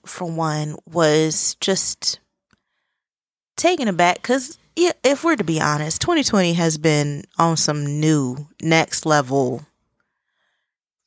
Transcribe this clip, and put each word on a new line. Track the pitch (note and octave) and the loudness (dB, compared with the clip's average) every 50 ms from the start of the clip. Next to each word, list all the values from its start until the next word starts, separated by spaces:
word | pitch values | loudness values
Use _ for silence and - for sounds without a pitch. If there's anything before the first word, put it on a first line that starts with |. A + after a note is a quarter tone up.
| - | -12
for | - - - F#3 E3+ | -14 -12 -10 -8 -8
one, | E3 D#3+ E3 D#3 D3+ D3+ D3+ D3+ D3+ - - - | -6 -4 -4 -2 -2 -4 -4 -6 -8 -12 -14 -6
was | D#3+ F3 E3 D3+ D3+ D#3+ D#3 D#3 D#3 - - - - - | -2 2 2 4 4 4 2 2 0 -2 -4 -4 -4 -4
just | - - F#3+ F#3 - - - - - - - - _ _ _ _ _ _ _ _ _ _ _ _ _ _ _ _ _ _ _ _ _ _ _ _ _ _ _ | -2 -2 -2 -2 -2 -4 -6 -6 -6 -6 -6 -8 _ _ _ _ _ _ _ _ _ _ _ _ _ _ _ _ _ _ _ _ _ _ _ _ _ _ _
taken | - - E4+ F#4 D#4 B3+ G#3+ | -2 0 0 0 0 0 -2
aback | F3+ E3 F3 - - - - | 0 2 2 2 2 0 -2
'cause, | - B3 C4+ B3+ - - - _ _ - | -2 -2 -2 -2 -4 -12 -16 _ _ -4
yeah, | - F4 F4 - _ - | 0 0 0 0 _ 0
if | B3+ C#4+ C4+ D#4 | 0 0 2 2
we're | E4+ D#4+ | 0 0
to | A3+ F#3 | 0 0
be | D#3 E3 D#3 | -2 -2 0
honest, | - D3+ D3 D3 D3+ D#3 - - - | 0 0 0 0 -2 -4 -6 -4 -2
twenty | - F4 D#4+ C4 | 0 0 0 0
twenty | - - G3+ F3+ E3+ E3+ | 0 2 2 2 2 2
has | F3 E3+ E3 D#3 D3+ | 2 0 0 0 0
been | D#3 D#3+ D3+ D3 D3 D3 C#3+ C#3+ - - _ - | 2 2 2 2 2 0 -4 -8 -10 -8 _ 0
on | E3 E3 E3 | 2 2 2
some | D#3 - - D3 D3 C#3+ C#3+ C#3+ D3+ | 0 0 -2 -2 -2 -4 -4 -2 0
new | D3+ D#3+ D#3 D3 C3+ B2 B2+ C#3+ D3 - _ - | 2 2 4 2 2 0 -4 -6 -10 -14 _ -6
next | - D#3+ D#3+ D#3+ D3+ - - - - | -2 2 2 2 2 0 -2 -4 0
level | D#3+ D#3 D3 C3+ B2 C3+ C#3 C3 B2+ C3 B2+ D3 - _ _ _ _ _ _ _ _ _ _ _ _ _ _ _ _ _ _ _ _ _ _ _ _ _ _ _ | 2 2 2 2 2 0 0 0 0 -2 -6 -10 -14 _ _ _ _ _ _ _ _ _ _ _ _ _ _ _ _ _ _ _ _ _ _ _ _ _ _ _